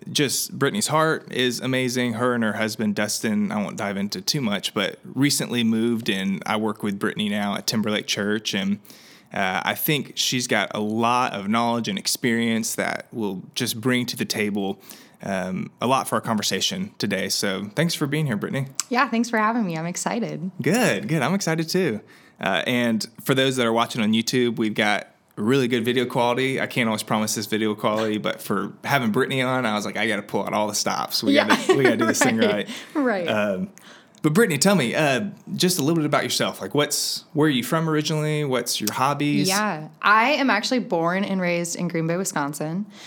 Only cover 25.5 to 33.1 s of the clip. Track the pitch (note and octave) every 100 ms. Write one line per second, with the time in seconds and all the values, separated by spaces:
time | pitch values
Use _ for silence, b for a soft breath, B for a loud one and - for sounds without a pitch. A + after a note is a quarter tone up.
25.5 | C#3 B2 A#2+ A2+ B2+ B2 C3 A#2+ B2 C3
26.5 | C3+ G#2+ C3+ A2+ G#2+ - A2 G#2+ A#2 G#2
27.5 | G#2+ A2 G#2 A#2 G#2+ A2 G#2+ G#2 - -
28.5 | G2+ G2+ - - - A#2 B2+ B2+ C3+ B2+
29.5 | B2+ A#2 G#2 G#2 G#2 A2 G2+ - G#2+ F#2+
30.5 | G#2 G#2 G2+ - F#2+ B1 - - C#4+ B3+
31.5 | D4+ - F#4 F#4+ A3 A3+ - C4+ A3+ A3
32.5 | G#3 F#3+ B B D#4 B3+